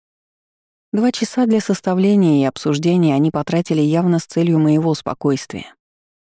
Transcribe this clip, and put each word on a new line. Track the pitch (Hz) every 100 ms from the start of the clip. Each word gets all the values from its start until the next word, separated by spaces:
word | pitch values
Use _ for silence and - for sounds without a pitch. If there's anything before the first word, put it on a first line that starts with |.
| _ _ _ _ _ _ _ _ _
Два | 208 247
часа | - 220 254 233
для | 220
составления | - 190 190 185 196 202 170 143
и | 135
обсуждения | - 151 147 170 180 160
они | 139 156
потратили | 151 147 170 - 156
явно | 151 165 180 165
с |
целью | - 170 170 156
моего | 151 156 165
спокойствия. | 151 - - 143 135 - 92 - _ _ _ _ _ _